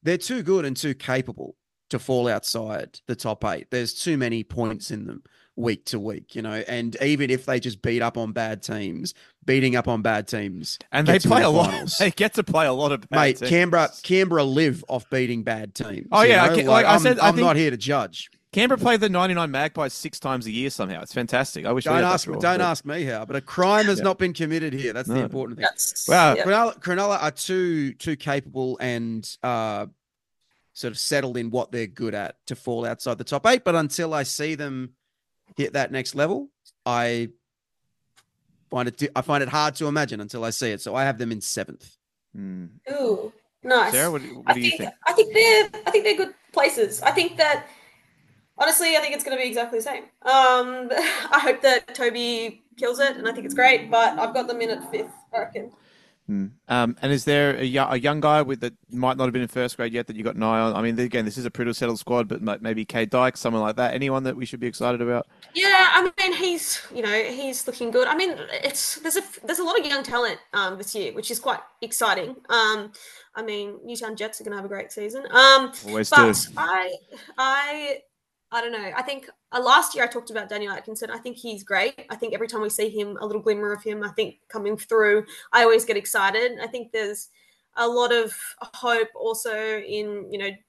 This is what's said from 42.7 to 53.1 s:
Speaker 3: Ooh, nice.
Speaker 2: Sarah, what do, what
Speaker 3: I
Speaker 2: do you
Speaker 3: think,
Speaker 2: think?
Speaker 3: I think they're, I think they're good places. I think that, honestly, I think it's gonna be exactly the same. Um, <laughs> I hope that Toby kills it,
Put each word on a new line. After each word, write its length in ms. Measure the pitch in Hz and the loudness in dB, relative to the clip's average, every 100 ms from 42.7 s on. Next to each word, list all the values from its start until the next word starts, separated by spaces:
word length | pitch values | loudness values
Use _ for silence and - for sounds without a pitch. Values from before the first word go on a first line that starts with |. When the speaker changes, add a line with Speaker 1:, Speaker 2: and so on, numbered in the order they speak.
| 117 - | -16 -10
Speaker 3:
Ooh, 420 | 285 254 196 214 _ _ _ | -4 0 -2 -4 _ _ _
nice. 300 | 254 254 214 | 0 2 2
Speaker 2:
Sarah, 180 | 165 156 | 2 0
what 100 | 151 | -2
do, 80 | 131 120 | -8 -12
what 100 | 120 | -2
Speaker 3:
I 20 | |
Speaker 2:
do 60 | 123 | 0
you 100 | 120 | 0
Speaker 3:
think, 100 | 110 | -2
Speaker 2:
think? 120 | - - - | -6 -4 -2
Speaker 3:
I 60 | |
think 180 | 349 440 | 4 4
they're, 500 | 427 453 427 415 427 - | 6 6 6 4 0 0
I 40 | |
think 140 | 427 | 2
they're 120 | 415 359 | 2 0
good 180 | 381 - _ | -2 -6 _
places. 480 | - 277 - 208 - | 2 2 2 -2 2
I 80 | - | 0
think 240 | 285 349 - | 2 -2 2
that, 280 | 311 285 - - _ _ _ _ _ _ _ - | 2 2 -4 -20 _ _ _ _ _ _ _ -2
honestly, 380 | 302 320 339 311 | 2 2 4 2
I 40 | |
think 140 | 294 | 2
it's 100 | 285 | -4
gonna 120 | 285 262 | -4 -4
be 100 | 254 | -2
exactly 320 | 233 240 233 | -2 -4 -4
the 40 | |
same. 220 | 226 254 - _ | -4 -8 -12 _
Um, 640 | 254 269 254 254 247 254 254 | 4 6 6 4 0 -6 -4
<laughs> 400 | 254 330 - - | -2 -2 -4 2
I 80 | 285 | 2
hope 180 | 277 262 | 4 4
that 320 | 269 247 - | 4 4 0
Toby 680 | - 247 240 240 233 226 214 _ - | -2 -2 -2 -4 -4 -6 -10 _ -6
kills 200 | 240 247 | -4 0
it, 180 | 277 | 0